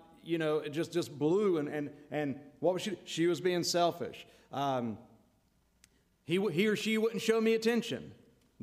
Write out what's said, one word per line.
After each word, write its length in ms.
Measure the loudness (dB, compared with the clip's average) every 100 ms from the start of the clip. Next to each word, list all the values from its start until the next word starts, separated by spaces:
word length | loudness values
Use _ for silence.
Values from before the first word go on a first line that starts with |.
| -20 -18
you 140 | -4 0
know, 200 | 2 0
it 120 | 0
just, 240 | -4 -2
just 240 | -2 -4 -2
blew 400 | 2 4 4 2
and, 100 | 0
and, 220 | -4 -6 -10 -6
and 280 | -4 -2 -4 -12 -2
what 160 | 0 0
was 80 |
she, 120 | -4 -8 -8
she 200 | 0 0
was 160 | 2
being 220 | 0 0
selfish. 640 | 0 2 2 0 -8 -10 -18 -20 _
Um, 480 | -4 -2 0 -2 -6 -14 -20 _ _ _ _ _ _ _ _ _ _ -2
he 100 | 0
w-, 180 | 0
he 140 | 2 2
or 80 | 2
she 240 | 0 0
wouldn't 240 | 0 0
show 180 | 2 4
me 140 | 4 4
attention. 560 | 2 0 -2 -6 -10 -18 -20 _ _ -10